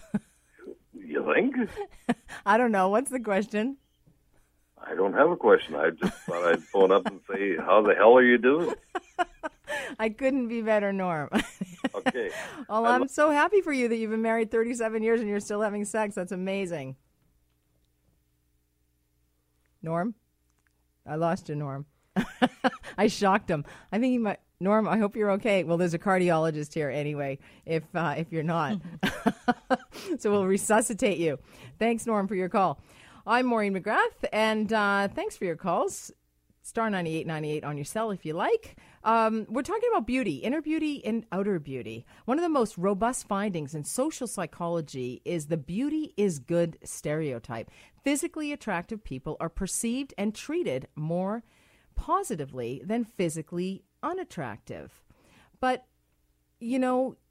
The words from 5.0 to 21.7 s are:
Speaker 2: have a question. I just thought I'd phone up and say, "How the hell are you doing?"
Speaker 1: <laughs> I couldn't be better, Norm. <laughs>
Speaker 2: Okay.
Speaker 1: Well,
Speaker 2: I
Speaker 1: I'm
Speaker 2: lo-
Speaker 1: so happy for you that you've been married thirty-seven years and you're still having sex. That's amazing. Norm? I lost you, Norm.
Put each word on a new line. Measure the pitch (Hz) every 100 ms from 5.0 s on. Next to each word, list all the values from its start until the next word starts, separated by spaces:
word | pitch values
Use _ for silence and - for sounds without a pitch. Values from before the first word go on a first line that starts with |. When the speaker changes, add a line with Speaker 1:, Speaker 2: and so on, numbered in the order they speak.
| 98
Speaker 2:
have | 95 147
a | 175
question. | 110 95 -
I | 73 82
just | 80 90 -
thought | - 87
I'd | 87 82
phone | - 98 95
up | 98 92
and | 95 -
say, | 98 101 80
"How | 90 101
the | 104
hell | 90 107 127
are |
you | 123 120
doing?" | 123 151 175 - _ 349 - - 349 -
Speaker 1:
<laughs> | 311 - - 571 508 285
I | 220
couldn't | 214 262 277 233
be | 233
better, | 220 214 202
Norm. | 196 185 160 143
<laughs> | 220 - - - 175 -
Speaker 2:
Okay. | 508 269 - 143 - - 320 247
Speaker 1:
Well, | 214 233
Speaker 2:
I |
Speaker 1:
I'm | 247
Speaker 2:
lo- | 269
Speaker 1:
so | - 302
happy | 294 339 403
for | 339
you | 269 240
that | 226
you've | 220
been | 220
married | 226 226 214
thirty-seven | 226 233 240 220 220
years | 220 233
and | 208
you're | 202
still | 202 208
having | 214 208
sex. | 208 220 214
That's | 208 180
amazing. | 185 185 196 185 165 135 135 _ _ _ _ _ _ _ _ _ _ _ _ _ _ _ _ _ _ _ _ _ _ _ _ _ _ _ _
Norm? | 160 165 208 214 _ _ _ _ _ _ _ _ -
I | 156
lost | 165 180 -
you, | 147
Norm. | 143